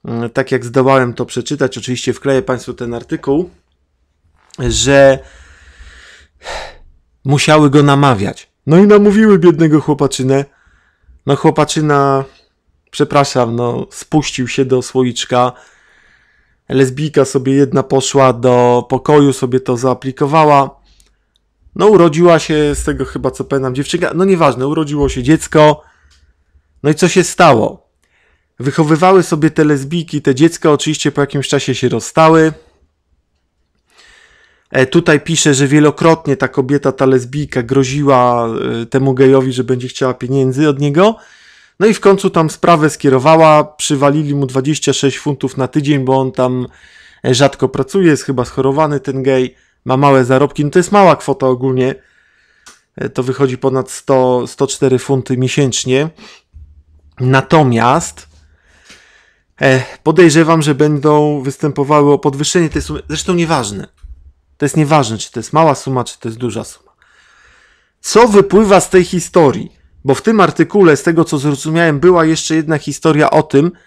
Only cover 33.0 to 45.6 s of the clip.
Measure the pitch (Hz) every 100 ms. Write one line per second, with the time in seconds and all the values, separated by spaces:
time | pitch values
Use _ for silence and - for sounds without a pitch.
33 | _ _ _ _ _ _ _ _ _ _
34 | _ _ _ _ _ _ _ 131 131 170
35 | 165 151 - 165 156 135 143 151 147 -
36 | 170 160 - 131 127 - 127 143 139 135
37 | 131 131 120 143 143 127 117 135 127 143
38 | 139 127 123 120 117 113 127 117 117 135
39 | 135 127 131 135 131 123 120 127 123 -
40 | 127 123 127 135 131 131 156 135 143 147
41 | 208 226 _ _ _ _ _ - 208 202
42 | 202 196 190 175 156 - - 165 151 -
43 | 143 131 143 160 160 151 151 - - 143
44 | 143 151 147 143 135 131 131 147 - 131
45 | 139 - 147 139 135 135